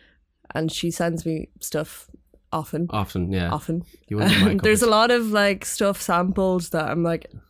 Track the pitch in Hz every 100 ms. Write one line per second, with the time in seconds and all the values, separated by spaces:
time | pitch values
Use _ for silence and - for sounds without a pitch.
0 | _ _ _ _ - - 160 - 170 165
1 | 170 170 165 160 - - - 156 156 -
2 | - - _ _ - 160 151 156 170 110
3 | 95 92 87 95 87 143 - 165 170 -
4 | - 104 190 202 196 202 214 214 233 214
5 | 233 240 226 208 202 196 - - 202 196
6 | - 175 180 196 190 180 170 156 156 165
7 | 170 165 - - -